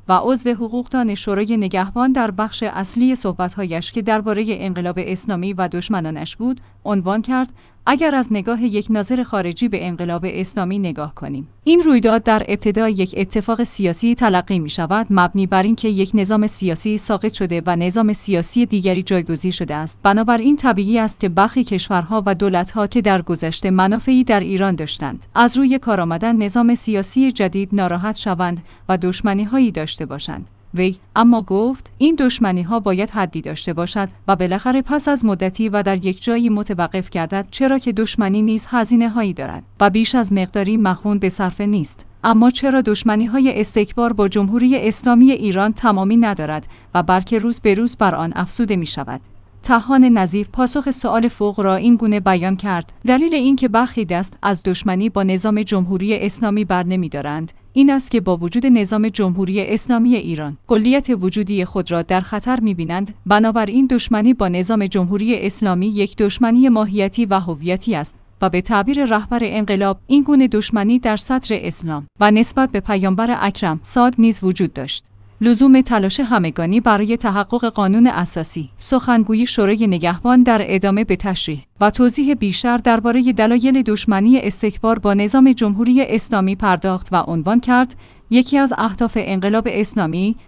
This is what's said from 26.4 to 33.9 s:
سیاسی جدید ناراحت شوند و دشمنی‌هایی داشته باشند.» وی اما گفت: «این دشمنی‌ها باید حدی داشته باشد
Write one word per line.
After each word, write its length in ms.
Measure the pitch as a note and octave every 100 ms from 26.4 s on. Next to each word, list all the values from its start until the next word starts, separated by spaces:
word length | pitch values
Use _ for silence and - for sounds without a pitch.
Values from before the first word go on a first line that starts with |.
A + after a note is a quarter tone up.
| G3+ A#3+ A#3
سیاسی 580 | A#3+ - G#3 G3 - C4
جدید 360 | B3+ F#3+ F#3+ G3
ناراحت 440 | G3+ F#3 F3 G3+ G#3+
شوند 460 | G#3+ F3+ F3+ E3+ - - -
و 80 | F#3
دشمنی‌هایی 760 | F3+ F#3 G#3+ G3 G#3 C4 B3
داشته 360 | F3+ D#3 - D3+
باشند.» 440 | C#3 - - - - -
وی 220 | E3+ F#3 F#3 _ -
اما 260 | A#3 A#3+
گفت: 500 | F#3 F#3+ A#3 C4 - -
«این 160 | C#4+
دشمنی‌ها 640 | E4 B3+ A#3+ G#3+ F3+ F3 A#3
باید 300 | G3+ F#3 A3
حدی 300 | A3 F#3 D#3+
داشته 320 | D3+ D#3 -
باشد 360 | D#3+ F3